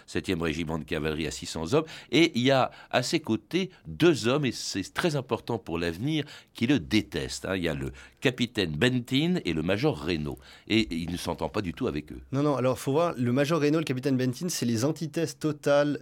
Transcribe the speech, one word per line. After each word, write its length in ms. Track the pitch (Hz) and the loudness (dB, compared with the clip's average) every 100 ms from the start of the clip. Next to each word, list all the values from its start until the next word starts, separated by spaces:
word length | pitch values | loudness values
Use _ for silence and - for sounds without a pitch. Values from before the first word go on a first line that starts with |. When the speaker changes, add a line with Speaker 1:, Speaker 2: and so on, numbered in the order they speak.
| - | -8
Speaker 1:
septième 360 | 90 82 87 | -4 0 0
régiment 360 | 82 76 80 80 | 0 0 -2 -4
de 60 | |
cavalerie 420 | 69 80 76 76 76 | -4 -2 -2 -2 -4
à 40 | |
six 160 | - 82 | -6 -8
cents 260 | 82 82 | -6 0
hommes, 140 | 139 160 - - | 0 0 -6 0
et 220 | 135 165 | 4 4
il 80 | 117 | 4
y 80 | 127 | 4
a 160 | 135 120 - - | 4 2 -2 -2
à 140 | 131 | 0
ses 160 | 127 165 | 0 -2
côtés 500 | - 110 - 175 185 - - | 0 -2 0 -2 -2 -8 -12
deux 400 | 80 170 135 107 | 4 4 6 4
hommes, 180 | 139 | 2
et 60 | 135 | 0
c'est 420 | - - 98 90 | -2 -4 -4 -4
très 220 | - 175 | -2 0
important 420 | 147 - 110 - 117 | 0 -2 -4 -2 -6
pour 220 | - 85 | -4 -2
l'avenir, 460 | 85 82 135 156 - - - | -2 -2 -2 -2 -4 -12 -18
qui 140 | - 120 | -2 2
le 140 | 139 | 2
détestent, 640 | 71 107 - 82 65 - | 2 -2 0 -4 -6 -6
hein. 100 | 82 | -4
Il 80 | 95 | -2
y 60 | 82 | -2
a 60 | |
le 180 | 73 67 - - - | -2 -6 -8 -16 -4
capitaine 520 | 143 135 120 - 90 | -2 0 -2 0 -2
Bentin 640 | 76 123 127 120 131 165 180 | 2 2 2 0 0 2 0
et 80 | - | 0
le 100 | 80 | -2
major 340 | 80 104 151 76 | 0 0 0 0
Reynaud. 320 | 73 82 73 67 - - - | -2 -2 -2 -8 -12 -16 0
Et, 140 | 110 | 2
et 140 | 110 82 | 2 -2
il 160 | 85 | -4
ne 40 | 87 | -4
s'entend 320 | - 80 80 | -4 -4 -4
pas 140 | 107 | -4
du 120 | 95 | -4
tout 120 | 76 120 | -2 -2
avec 240 | 76 - | -2 -6
eux. 80 | 62 - | -12 -8
Speaker 2:
Non, 100 | 131 | -2
non, 140 | 147 131 | 0 2
alors 200 | 127 120 | 0 0
faut 140 | - | 0
voir, 240 | 139 170 123 | 2 2 0
le 140 | 123 | 0
major 280 | 127 143 165 | 2 2 2
Reynaud, 180 | 147 156 | 2 2
le 60 | |
capitaine 320 | 151 127 139 131 | 0 -2 0 2
Bentin, 320 | 127 123 175 | 0 -2 -4
c'est 180 | - 123 | -2 0
les 180 | 113 | 2
antithèses 540 | 135 160 160 170 160 - | 0 0 -4 -2 -4 -2
totales 640 | 156 147 147 143 147 139 | -2 0 4 4 4 0